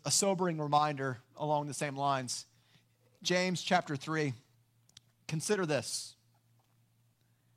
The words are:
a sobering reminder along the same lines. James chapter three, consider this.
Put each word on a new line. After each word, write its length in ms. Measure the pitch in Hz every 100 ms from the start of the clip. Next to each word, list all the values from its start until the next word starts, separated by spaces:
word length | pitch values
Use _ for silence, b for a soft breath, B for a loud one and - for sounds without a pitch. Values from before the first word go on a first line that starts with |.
| 147
a 60 |
sobering 460 | - 202 185 180 156
reminder 640 | 147 147 151 139 135 120 - -
along 300 | 151 147 147
the 60 |
same 220 | 135 147 139
lines. 500 | 139 135 127 - - b b b b b _ _
James 400 | - 180 185 170
chapter 340 | - 180 - 143
three, 380 | - 160 147 113 _ _ _ _ _ - _ _ -
consider 380 | 160 - 208 165
this. 500 | 139 - - - - _ _ _ _ _ _ _ _ _ _ _ _ _